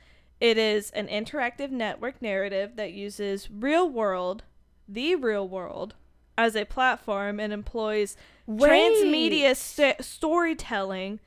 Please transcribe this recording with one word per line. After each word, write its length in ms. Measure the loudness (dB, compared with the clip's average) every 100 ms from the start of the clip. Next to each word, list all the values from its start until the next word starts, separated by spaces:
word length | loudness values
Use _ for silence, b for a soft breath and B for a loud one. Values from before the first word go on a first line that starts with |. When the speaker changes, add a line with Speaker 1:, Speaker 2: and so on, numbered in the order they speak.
| b b b 0
Speaker 1:
it 180 | 2 4
is 340 | 2 0 -2
an 160 | -8 -4
interactive 640 | -6 -6 -4 -4 -4 -6
network 500 | -4 -4 -4 -8 -8
narrative 560 | -4 -2 -2 -2 -6 -6
that 160 | -10
uses 560 | -8 -10 -6 -4 -4 -8
real 380 | -6 0 2 2
world, 540 | 0 -2 0 -4 -6 -10 _ _ _ -14
the 280 | -6 -2 0
real 300 | 0 -2 -4
world, 480 | -8 -10 -10 -12 -12 _ _ _ 0
as 180 | 2 2
a 100 | -4
platform 720 | 0 0 0 -4 -4 -4 -4
and 120 | -6
employs 640 | -6 -8 -6 -2 0 -2 -4 b b b
Speaker 2:
Wait. 240 | 4 6
Speaker 1:
transmedia 840 | 8 8 6 4 4 2 4 4 2
st-, 480 | -2 2 2 2
storytelling 1160 | -6 -4 0 2 2 -2 -4 -4 -4 -6 -8 -10